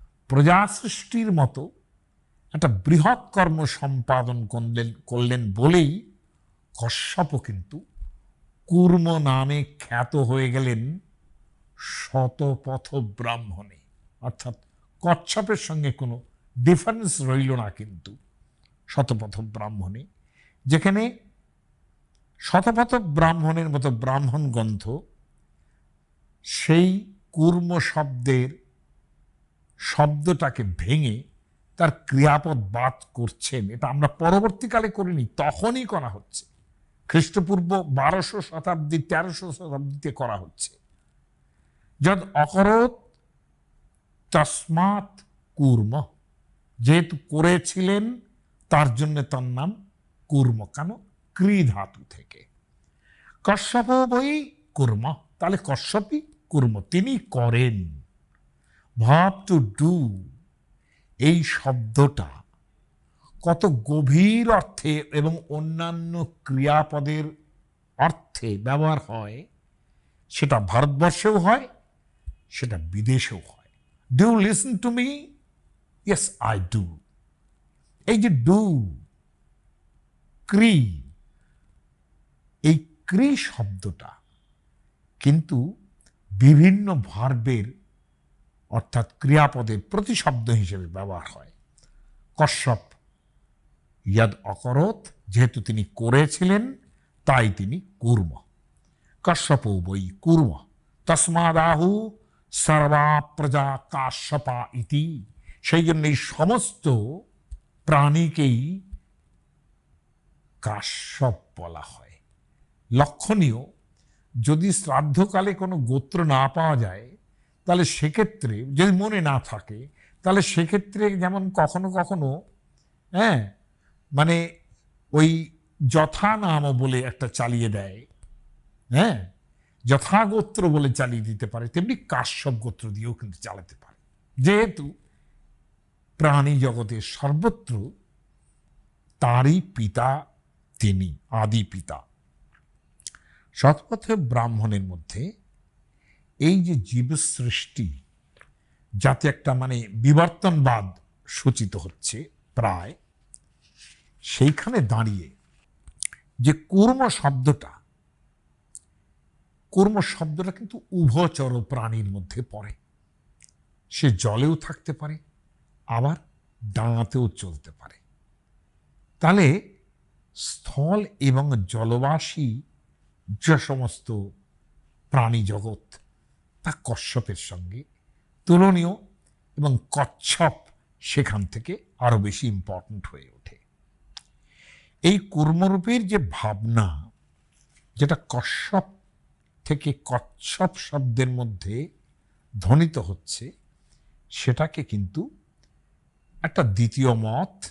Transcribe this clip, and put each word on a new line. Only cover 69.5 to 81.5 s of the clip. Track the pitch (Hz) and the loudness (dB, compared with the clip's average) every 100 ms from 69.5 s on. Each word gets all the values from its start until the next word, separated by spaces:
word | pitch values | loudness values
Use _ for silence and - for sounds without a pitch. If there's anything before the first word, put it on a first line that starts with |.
| _ _ _ _ _ _ _ _ | _ _ _ _ _ _ _ _
সেটা | - 143 123 | -2 0 2
ভারতবর্ষেও | 95 117 143 139 170 - 208 214 | 2 2 2 2 2 2 2 2
হয়, | 175 254 262 _ _ _ _ _ - - _ | 4 2 0 _ _ _ _ _ -18 -18 _
সেটা | - 123 95 80 | -8 -6 -6 -8
বিদেশেও | 95 107 131 - 98 - | -4 0 0 0 -8 -16
হয়। | _ _ _ _ _ - | _ _ _ _ _ 0
Do | 127 214 | 4 6
you | 226 | 6
listen | 202 208 262 208 | 4 2 -2 -4
to | 240 | -2
me? | 240 254 285 294 _ _ _ _ _ _ _ - | -2 -2 -4 -14 _ _ _ _ _ _ _ -2
Yes, | 190 - - 110 | -2 -2 -4 -4
I | 104 90 | -2 -2
do। | 110 87 78 _ _ _ _ _ _ _ _ _ _ - | -4 -4 -10 _ _ _ _ _ _ _ _ _ _ 0
এই | 220 | 2
যে | 220 139 | 2 2
do, | 120 196 208 143 98 69 - _ _ _ _ _ _ _ _ _ _ _ _ _ - | 4 4 4 0 -2 -8 -20 _ _ _ _ _ _ _ _ _ _ _ _ _ 0
ক্রি, | 202 226 170 110 78 - - _ _ _ | 4 6 6 2 -2 -14 -20 _ _ _